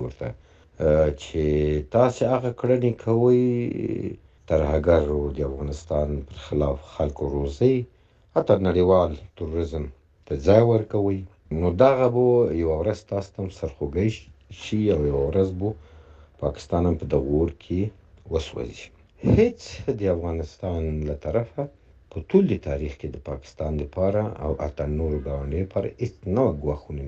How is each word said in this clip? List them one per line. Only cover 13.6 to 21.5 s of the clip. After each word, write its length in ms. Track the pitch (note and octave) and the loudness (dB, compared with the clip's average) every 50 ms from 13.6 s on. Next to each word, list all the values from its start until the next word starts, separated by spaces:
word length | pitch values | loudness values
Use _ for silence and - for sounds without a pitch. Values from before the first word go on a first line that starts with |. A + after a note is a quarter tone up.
| E2 D2+ - - D2+ C#2+ C#2+ F2 G#2 A2+ A2 - - - - _ _ - F#2 - | -8 -8 -6 -6 -6 -4 -2 0 0 0 -2 -4 -10 -20 -20 _ _ -20 -18 -16
شي 200 | - - G#2+ G#2+ G#2+ G#2 F2+ | -10 -4 -2 0 2 2 2
او 60 | D2+ D2 C#2+ | 2 2 0
یوه 120 | C#2 C#2 C#2 D2 | 0 0 0 0
ورځ 200 | D2+ G2 F#2+ F#2+ F#2+ F#2 | 2 2 0 0 0 -4
به 100 | G2 G#2+ A2 - - - - - - - - - - _ _ - D2+ | -4 -4 -6 -8 -14 -20 -20 -20 -20 -20 -20 -20 -20 _ _ -6 -4
پاکستان 380 | D2 C#2+ - - - F2 E2+ F2 | -4 -4 -6 -6 -2 0 2 2
هم 100 | F2+ E2 D2+ | 2 0 -2
په 40 | - C#2+ D2+ | -2 0 0
دغه 160 | C#2 C2 C#2 D2 D#2 | 0 0 0 0 0
اور 140 | E2 D#2 D#2 - - | 0 0 -4 -8 -10
کې 180 | - F2 F#2 G2+ G#2+ - - _ _ _ - - - | -6 -4 -4 -4 -4 -6 -12 _ _ _ -20 -10 -6
وسوځي. 560 | D#2+ D#2+ C#2+ - - - A#1+ - - - - - _ _ _ _ _ - - | -6 -6 -6 -6 -8 -10 -10 -10 -12 -16 -20 -20 _ _ _ _ _ -4 0
هیڅ 380 | - - G3+ A3+ B3 - - - - - - - C#3+ C3 G#2+ | 4 4 6 6 4 2 -2 -12 -16 -14 -8 -6 -4 -4 -2
د 20 | G2+ F#2+ F2 | 0 0 0
افغانستان 680 | E2 E2+ E2+ E2 E2 D#2+ D#2+ - - - F#2 F2 E2 D#2+ D#2 D2+ D2+ D2+ D2 | 0 -2 -4 -4 -4 -6 -8 -10 -8 -6 -4 -4 -2 -2 -2 -4 -4 -4 -4
له 60 | D2 D2 - | -6 -6 -6
طرفه 380 | D2+ - A2+ A#2 - | -4 -2 -2 -4 -4